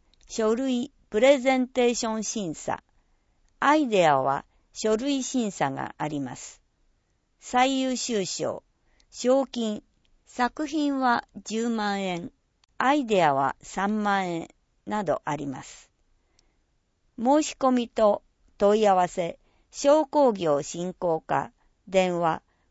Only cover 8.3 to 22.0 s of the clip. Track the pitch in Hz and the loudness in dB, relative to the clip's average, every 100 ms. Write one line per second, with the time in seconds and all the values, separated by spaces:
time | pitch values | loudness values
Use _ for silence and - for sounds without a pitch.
8.3 | - 135 - - _ _ _ _ - 247 | -4 -6 -6 -14 _ _ _ _ -4 2
9.3 | 269 269 240 220 208 - _ _ _ _ | 2 0 -4 -4 -6 -12 _ _ _ _
10.3 | - 240 - 302 302 285 269 254 233 - | -4 -4 -2 -4 -2 -2 0 0 0 -4
11.3 | 208 - 220 233 226 208 196 190 175 - | -16 -8 -4 -2 -2 -2 -2 -4 -6 -8
12.3 | - _ _ _ - 254 294 226 196 156 | -16 _ _ _ -2 0 2 2 4 4
13.3 | 139 139 - - 190 196 214 208 196 185 | 4 0 -4 -10 -4 -2 -2 0 -2 -2
14.3 | 165 - _ _ _ - 214 170 - - | -6 -8 _ _ _ -8 -4 -2 -4 -4
15.3 | 147 143 135 - - _ _ _ _ _ | -6 -8 -10 -16 -20 _ _ _ _ _
16.3 | _ _ _ _ _ _ _ _ - 240 | _ _ _ _ _ _ _ _ -4 0
17.3 | 302 302 - 262 247 233 - 208 - - | 2 0 -2 0 0 -2 2 2 2 -6
18.3 | _ _ - 202 214 208 185 180 - 170 | _ _ 0 2 4 4 4 2 -2 -6
19.3 | - _ _ _ - 277 311 302 302 262 | -8 _ _ _ -2 4 4 4 2 2
20.3 | 196 165 143 - 170 180 - 175 160 - | 2 0 0 -2 -8 -8 -4 -2 -2 -2
21.3 | 139 - _ _ _ - 190 | -4 -4 _ _ _ -2 0